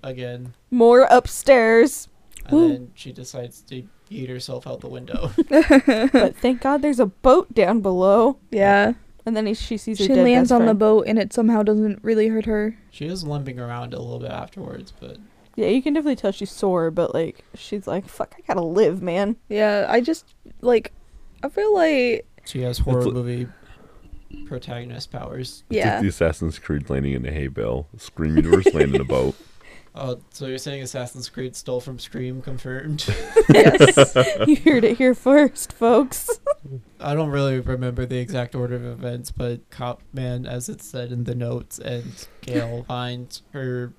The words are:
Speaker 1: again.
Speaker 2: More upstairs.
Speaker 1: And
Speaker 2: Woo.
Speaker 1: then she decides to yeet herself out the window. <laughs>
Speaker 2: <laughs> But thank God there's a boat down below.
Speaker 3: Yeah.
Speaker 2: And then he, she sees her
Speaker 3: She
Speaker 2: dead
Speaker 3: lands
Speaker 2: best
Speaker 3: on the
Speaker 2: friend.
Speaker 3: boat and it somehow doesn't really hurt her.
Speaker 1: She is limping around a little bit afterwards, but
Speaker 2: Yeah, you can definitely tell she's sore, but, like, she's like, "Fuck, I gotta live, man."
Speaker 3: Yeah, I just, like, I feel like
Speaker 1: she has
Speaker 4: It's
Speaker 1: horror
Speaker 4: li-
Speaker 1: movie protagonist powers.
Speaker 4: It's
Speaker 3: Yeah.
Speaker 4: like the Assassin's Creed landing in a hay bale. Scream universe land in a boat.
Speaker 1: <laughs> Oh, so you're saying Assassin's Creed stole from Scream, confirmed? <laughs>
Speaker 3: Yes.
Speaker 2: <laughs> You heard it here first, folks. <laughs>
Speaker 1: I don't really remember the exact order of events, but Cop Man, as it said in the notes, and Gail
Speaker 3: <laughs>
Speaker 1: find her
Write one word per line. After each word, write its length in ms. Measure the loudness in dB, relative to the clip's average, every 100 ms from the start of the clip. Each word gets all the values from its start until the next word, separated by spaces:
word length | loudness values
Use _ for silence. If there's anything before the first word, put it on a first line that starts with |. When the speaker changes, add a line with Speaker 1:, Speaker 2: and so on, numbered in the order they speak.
Speaker 1:
again. 520 | -14 -12 -12 -12 -16 -18 _
Speaker 2:
More 340 | 4 8 8 8
upstairs. 1000 | 6 6 -8 6 6 8 6 4 2 -16 _ _ -20 -2
Speaker 1:
And 60 | 2
Speaker 2:
Woo. 120 | 2
Speaker 1:
then 220 | 0 -10 -20
she 160 | -18
decides 480 | -16 -14 -12 -12 -16
to 220 | _ -16 -16 _ _
yeet 180 | -14 -12
herself 380 | -12 -10 -12 -12
out 140 | -14
the 80 | -12
window. 420 | -14 -10 -6 -6 -4
<laughs> 20 | 2
Speaker 2:
<laughs> 640 | 4 6 4 4 0 2
But 220 | 2 2 0
thank 240 | -4 -2
God 200 | -2 -2
there's 160 | -2 0
a 80 | -2
boat 480 | 0 4 4 2
down 260 | 0 2 2
below. 580 | 0 0 2 4 2 0 _
Speaker 3:
Yeah. 440 | 0 4 4 2 -2 -12 -16
Speaker 2:
And 120 | -6 -4
then 100 | -4
he, 80 |
she 220 | -4 -6 -8
sees 220 | -8 -4
her 60 | 2
Speaker 3:
She 20 |
Speaker 2:
dead 100 | 4
Speaker 3:
lands 240 | 6 6 4
Speaker 2:
best 40 | 4
Speaker 3:
on 60 |
the 60 | 4
Speaker 2:
friend. 80 | 4
Speaker 3:
boat 240 | 4 4 2
and 120 | -2
it 140 | -2
somehow 300 | 0 0 2
doesn't 400 | 2 0 0 -4
really 240 | -2 0 0
hurt 180 | 0 -2
her. 300 | -4 -4 -8 _
Speaker 1:
She 160 | -12 -10
is 160 | -10
limping 360 | -8 -8 -8 -10
around 340 | -10 -10 -12
a 60 | -12
little 180 | -12 -10
bit 120 | -10
afterwards, 600 | -12 -14 -14 -14 -14 -18 -20
but 200 | -20 -20 -20 _ _
Speaker 2:
Yeah, 140 | -4 0
you 120 | 0
can 100 | 0
definitely 220 | -2 -2 -2
tell 160 | -4
she's 180 | -6 -10
sore, 400 | -6 -2 0 -2
but, 220 | -2 -4
like, 300 | -2 -6 -8 _
she's 320 | -20 -12 -10 -6
like, 220 | -8 -8
"Fuck, 260 | -10 -10 -10
I 20 | -6
gotta 140 | -4
live, 360 | -2 2 2 0
man." 340 | -4 -2 -2 -4 _
Speaker 3:
Yeah, 380 | -2 0 0 0
I 120 | 0
just, 240 | 0 -6 _ _ -20 -6
like, 300 | 0 0 0 -20 -20 -20 -20 -12
I 60 | -8
feel 220 | -4 0
like 520 | 2 2 2 0 -2 -6 -20 -14
Speaker 1:
she 160 | -8
has 160 | -6 -4
Speaker 4:
It's 80 | -2
Speaker 1:
horror 180 | 0
Speaker 4:
li- 80 | 0
Speaker 1:
movie 340 | -2 -6 -6 -8 -14 -20 -20 -20 -20 -20 -20 -18 -18 -14
protagonist 640 | -14 -12 -14 -14 -14 -14
powers. 540 | -12 -12 -12 -14 -16 _
Speaker 4:
It's 60 | -2
Speaker 3:
Yeah. 160 | 0
Speaker 4:
like 80 | 0
the 60 | -2
Assassin's 500 | 0 0 0 -6 -6
Creed 300 | -6 -6 -4
landing 220 | -4 -2
in 140 | -4 -6
a 40 |
hay 160 | -6 -6
bale. 380 | -6 -6 -6 -8 -16
Scream 400 | -20 -6 0 2
universe 360 | 4 4 4
land 220 | 2 2
in 60 | 0
a 40 |
boat. 300 | 0 0 0 -4
Speaker 1:
<laughs> 40 | -16 -20 -20 -20 -20 -14
Oh, 200 | -10 -10 -14
so 160 | -16 -12
you're 120 | -10
saying 240 | -10 -12
Assassin's 460 | -12 -12 -12 -14 -16
Creed 280 | -12 -12 -12
stole 240 | -8 -8
from 180 | -8 -14
Scream, 420 | -12 -10 -10 -10
confirmed? 640 | -8 -8 -8 -10 -8 -6 -4 -6 0
<laughs> 180 | 0 8
Speaker 3:
Yes. 640 | 8 8 10 8 8 6 6 2 2
Speaker 2:
<laughs> 60 | 2
You 80 | 4
heard 280 | 4 4
it 120 | 2 4
here 160 | 2
first, 580 | 2 4 6 6 0 -14
folks. 580 | -2 4 4 2 -4 -8 -6 -4 -8 -8
<laughs> 320 | -16 -16 _
Speaker 1:
I 140 | -4
don't 160 | -2 -2
really 280 | 0 0 -2
remember 480 | -4 -4 -4 -6 -6
the 120 | -6
exact 360 | -6 -6 -6
order 220 | -6 -6 -6
of 80 |
events, 480 | -10 -10 -10 -10 -10
but 360 | -8 -6 -8 _
Cop 300 | -12 -10 -10 -14
Man, 340 | -10 -8 -8 -8
as 220 | -10 -12
it 140 | -14
said 280 | -14 -14 -10
in 140 | -8
the 100 | -6
notes, 460 | -6 -6 -8 -10 -14
and 480 | -10 -10 -12 -18 -20 -20
Gail 420 | -8 -6 -6 -10
Speaker 3:
<laughs> 40 | -10
Speaker 1:
find 520 | -10 -10 -12 -14 -20 _
her 400 | -12 -8 -8 -10